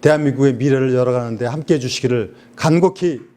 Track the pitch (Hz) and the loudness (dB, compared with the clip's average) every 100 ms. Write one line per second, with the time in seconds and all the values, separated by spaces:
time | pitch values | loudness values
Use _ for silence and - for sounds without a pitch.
0 | 147 151 147 131 139 120 139 135 131 127 | 4 2 0 2 0 2 0 0 0 0
1 | 127 123 117 113 120 139 151 156 127 - | 0 0 -4 -6 -6 -6 -2 -2 -2 -2
2 | 127 120 101 - - - 165 160 180 185 | 0 0 -4 -10 -20 -4 2 4 2 0
3 | 180 131 - | -4 -4 -10